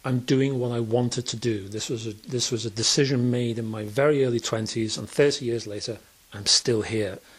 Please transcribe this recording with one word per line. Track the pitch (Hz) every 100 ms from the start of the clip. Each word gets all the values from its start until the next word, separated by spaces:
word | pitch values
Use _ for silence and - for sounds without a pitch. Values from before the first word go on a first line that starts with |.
I'm | 131 127
doing | 123 135 135 131
what | 123
I | 120
wanted | 113 123 123 123 120
to | 117
do. | 120 107 98
This | 107 -
was | 117 110
a, |
this | 104 - 123 -
was | 113 110
a |
decision | 101 110 - 139 131 123
made | 123 120 113
in | 113
my | 110
very | 107 110 147 143 131
early | 120
twenties, | - 113 110 117 110 113
and | 107
thirty | - 143 139 120
years | 117 104
later, | 104 - 107 - _ _
I'm | 104 101
still | - - 113
here. | 98 110 98 92 -